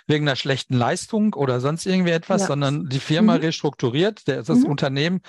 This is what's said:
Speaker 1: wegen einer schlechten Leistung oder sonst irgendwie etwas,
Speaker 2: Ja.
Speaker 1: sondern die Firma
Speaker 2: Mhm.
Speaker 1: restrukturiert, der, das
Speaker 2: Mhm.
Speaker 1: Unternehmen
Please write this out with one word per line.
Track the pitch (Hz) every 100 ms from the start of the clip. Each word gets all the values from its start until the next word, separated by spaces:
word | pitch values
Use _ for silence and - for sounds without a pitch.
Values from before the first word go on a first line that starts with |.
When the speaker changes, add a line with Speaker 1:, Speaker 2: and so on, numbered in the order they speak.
| -
Speaker 1:
wegen | 151 147
einer | 127
schlechten | 139 131 - 127
Leistung | 120 180 - 214 -
oder | - 135 123
sonst | 135 165 190
irgendwie | 185 175
etwas, | 165 - 196
Speaker 2:
Ja. | 190
Speaker 1:
sondern | 143 139 147 165
die | 131
Firma | - 156 214 170
Speaker 2:
Mhm. |
Speaker 1:
restrukturiert, | 160 - 151 - 127 139 196 208 -
der, | 131
das | 117 247
Speaker 2:
Mhm. | 262
Speaker 1:
Unternehmen | 143 143 139 160 185